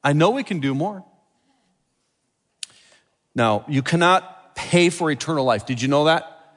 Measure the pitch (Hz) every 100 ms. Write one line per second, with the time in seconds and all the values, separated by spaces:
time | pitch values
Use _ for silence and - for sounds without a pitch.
0 | 143 147 175 262 - 180 139 135 185 196
1 | - _ _ _ _ _ _ _ _ _
2 | _ _ _ _ _ _ - _ _ _
3 | _ _ _ - 113 104 120 139 131 165
4 | 170 185 - - _ - - 175 175 175
5 | 165 135 - 156 127 110 - 123 131 143
6 | 151 160 - - _